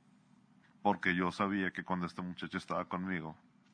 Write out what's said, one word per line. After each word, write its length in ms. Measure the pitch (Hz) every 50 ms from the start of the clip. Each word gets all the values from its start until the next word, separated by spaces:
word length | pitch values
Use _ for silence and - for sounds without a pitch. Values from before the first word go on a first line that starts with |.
| _ - - - _ _ - - - - - - - - - -
Porque 320 | - 104 98 90 - 92 87
yo 160 | 87 92 90
sabía 400 | - - 104 98 101 98 95 90
que 100 | - - 85
cuando 220 | - 92 90 87
esta 160 | 85 - -
muchacha 340 | 92 90 87 - - 82 - 92
estaba 260 | - - 82 85 90
conmigo, 500 | - - 90 92 95 92 82 80 80 78 - - _ _ _ _ -